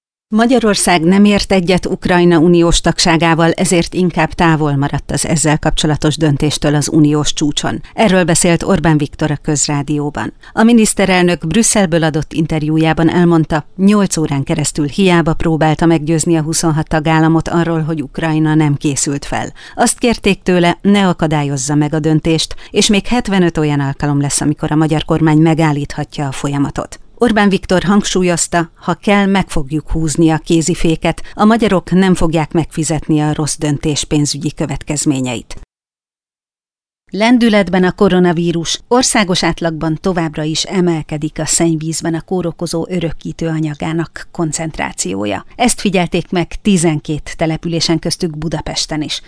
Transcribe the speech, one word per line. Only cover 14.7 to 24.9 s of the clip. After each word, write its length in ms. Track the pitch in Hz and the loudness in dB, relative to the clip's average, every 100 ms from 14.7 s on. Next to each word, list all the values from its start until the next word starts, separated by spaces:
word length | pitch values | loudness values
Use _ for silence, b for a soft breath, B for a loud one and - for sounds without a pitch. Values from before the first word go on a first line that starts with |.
| - 147 | -2 -4
hiába 460 | - 190 170 160 | 0 2 4 2
próbálta 520 | 156 170 160 156 151 170 | 0 0 0 2 2 2
meggyőzni 500 | 160 151 160 175 165 | 2 0 -2 0 0
a 60 | |
huszonhat 460 | 151 160 170 151 156 | 0 -2 0 -2 -2
tagállamot 600 | 160 156 160 160 160 - | -2 2 2 4 2 0
arról, 340 | 170 170 165 | -2 0 -2
hogy 200 | 156 160 | -2 -4
Ukrajna 540 | 123 - 160 156 156 156 | -8 -6 -2 0 2 2
nem 200 | 151 143 | 2 0
készült 500 | 156 139 - 143 - | -2 -4 -4 -6 -6
fel. 280 | 110 - - B B | -8 -8 -14 B B
Azt 240 | 233 - | -2 0
kérték 420 | 240 214 208 185 | -2 0 0 -2
tőle, 360 | - 180 175 - | 0 2 2 2
ne 260 | 196 202 190 | 2 2 2
akadályozza 680 | 170 160 151 143 139 131 147 | 0 0 0 -2 -4 -2 0
meg 180 | 147 | 0
a 60 | 156 | 0
döntést, 560 | 156 156 165 160 - - B | 0 0 2 -2 -2 -10 B
és 200 | - - | 0 2
még 180 | 202 - | 2 0
hetvenöt 500 | 247 233 196 170 160 | -2 0 0 0 0
olyan 220 | 151 143 | 0 0
alkalom 420 | 139 139 147 143 | -2 -2 -2 0
lesz, 200 | 143 - | -2 -2
amikor 300 | 147 151 156 | -2 -2 -2
a 40 | 151 | 0
magyar 300 | 160 | 0